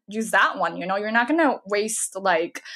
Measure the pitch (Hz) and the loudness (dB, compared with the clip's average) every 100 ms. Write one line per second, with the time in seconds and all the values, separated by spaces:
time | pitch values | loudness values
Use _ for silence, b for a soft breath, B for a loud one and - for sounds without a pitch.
0 | - 214 220 196 226 190 170 170 175 196 | -8 -8 0 2 2 2 -4 -4 -4 -4
1 | 214 233 247 320 294 - 190 208 220 220 | 0 0 2 4 2 0 0 0 0 -4
2 | - 190 190 170 170 - B | -6 -2 2 2 0 -8 B